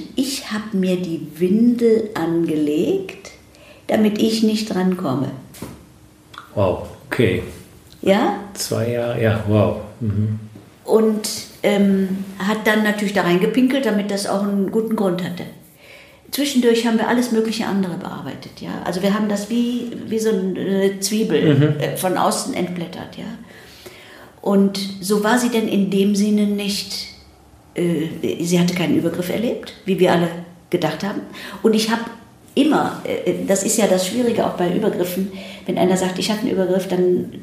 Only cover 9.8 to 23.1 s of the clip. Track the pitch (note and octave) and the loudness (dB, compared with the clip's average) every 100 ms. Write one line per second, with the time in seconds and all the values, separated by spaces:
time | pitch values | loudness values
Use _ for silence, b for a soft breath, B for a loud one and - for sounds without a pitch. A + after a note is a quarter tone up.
9.8 | - - A2+ G2+ G#2+ G#2+ - - - - | -8 -6 -2 0 -2 -4 -8 -18 -20 -14
10.8 | - G#3+ A3 G#3+ - - - - - G3+ | 2 4 4 2 -4 -8 -12 -4 0 2
11.8 | G3+ F#3+ F#3+ F#3+ - - F#3+ G#3+ A3 G#3+ | 4 2 0 -2 -6 -6 -4 0 2 2
12.8 | G#3+ G#3 G3 G3 F3 F3 F3+ - B3+ C#4 | 2 0 -2 0 2 2 2 2 2 2
13.8 | A#3+ G3+ G3+ G3 G3 G3 G3+ G3+ F#3+ A3+ | 0 0 -2 -4 -2 -2 0 0 0 0
14.8 | A3 A3 G3 E3+ F3+ - - - - B | 0 0 0 0 -4 -8 -12 -16 -20 B
15.8 | B B B B - - C#4+ B3+ A#3+ A#3 | B B B B -8 -4 0 2 4 4
16.8 | A#3 A3 - A#3+ B3 A3 A3 A3 - G3 | 4 2 2 2 2 2 0 -2 -2 0
17.8 | F#3+ E3+ - - C3+ - - - E3+ F#3+ | -2 -4 -8 -10 -10 -12 -14 -14 -10 -8
18.8 | - F3+ G3 G#3 G#3+ G#3 - A#3 A#3+ A#3+ | -6 -2 0 0 0 -2 -2 -2 0 -2
19.8 | - - - A3 A3 G3+ F#3 F3+ F#3 G3 | -6 -10 -6 -2 0 0 0 -2 -2 0
20.8 | G3 G3 - G#3+ G3 D3+ D#3+ C3+ D3+ D3 | 0 0 -2 0 2 2 4 6 4 2
21.8 | D#3+ C#3+ F#3 - F3+ G#3+ - - F3 F3 | -2 -2 -2 0 0 0 -2 -4 -4 -6
22.8 | E3 - - | -10 -10 -14